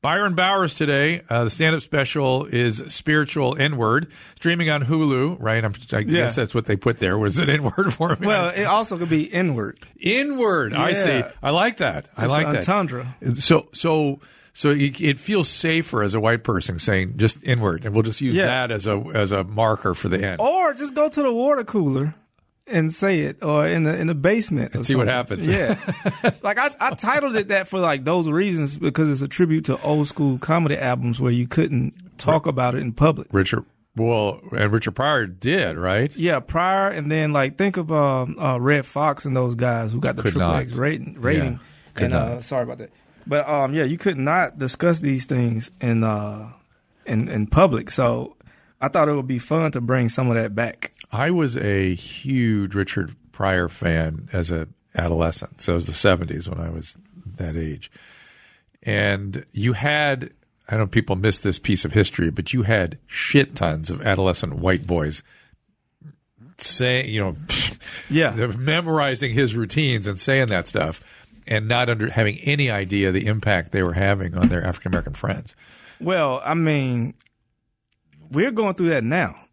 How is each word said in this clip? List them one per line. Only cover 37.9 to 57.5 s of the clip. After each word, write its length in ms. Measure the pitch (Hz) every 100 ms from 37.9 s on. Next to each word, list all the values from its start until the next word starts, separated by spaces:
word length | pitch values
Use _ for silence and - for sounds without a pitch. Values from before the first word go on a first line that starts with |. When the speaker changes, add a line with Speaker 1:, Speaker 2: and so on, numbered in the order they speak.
Speaker 2:
um, 460 | 156 143 131 127 -
uh, 200 | 151 127
Redd 260 | 127 147 127
Foxx 400 | 143 151 143 143
and 100 | 131
those 200 | 123 120
guys 360 | 123 117 113
who 80 | 117
got 160 | - 185
the 40 |
Speaker 1:
Could 100 | 110
Speaker 2:
triple 200 | 85 87 82
X 160 | 127
Speaker 1:
not. 80 | -
Speaker 2:
rating, 340 | 147 156 -
Speaker 1:
Yeah, 60 | -
Speaker 2:
rating. 400 | 120 151 135 120 - - _ -
Speaker 1:
could 80 | -
Speaker 2:
And, 80 |
Speaker 1:
not. 140 | 80 -
Speaker 2:
uh, 100 | 120
sorry 220 | 120 135
about 140 | 120 123
that. 120 | 113 _ _ _ -
But, 220 | 147 139
um, 240 | 147 135
yeah, 100 | 151 135
you 120 | 165
could 200 | 202 143
not 420 | 135 175 165 -
discuss 400 | 131 - 170 165
these 260 | 147 131 123
things 460 | 127 120 113 113 _
in, 220 | 123 113
uh, 480 | 113 104 104 104 107 - _ _ _ _ -
in, 200 | 107 123
in 200 | 120 107
public. 420 | - 185 120 -
So 480 | - 123 120 127 _ - _ _ _
I 80 | 135
thought 200 | 180 151
it 40 | 147
would 120 | 131
be 120 | 127
fun 320 | - 160 160
to 100 | 131
bring 280 | 120 127 120
some 200 | 127 127
of 60 | 117
that 180 | 110
back. 380 | 101 117 - - _ -
Speaker 1:
I 200 | 110 147
was 260 | 175 143 120
a 380 | 104 98 95 90
huge 800 | - - 135 131 117 107 98 98
Richard 400 | 95 - 85 - _
Pryor 360 | - 98 92 87
fan 600 | - 85 80 80 80 -
as 200 | 95 85
a 160 | 85 80 - _ -
adolescent. 600 | 85 82 82 - - -
So 140 | -
it 20 | 85
was 120 | 87
the 60 |
seventies 540 | 82 104 90 85 - 85
when 80 | 85
I 120 | 82
was 260 | 82 78 - _ - - 92
that 220 | 87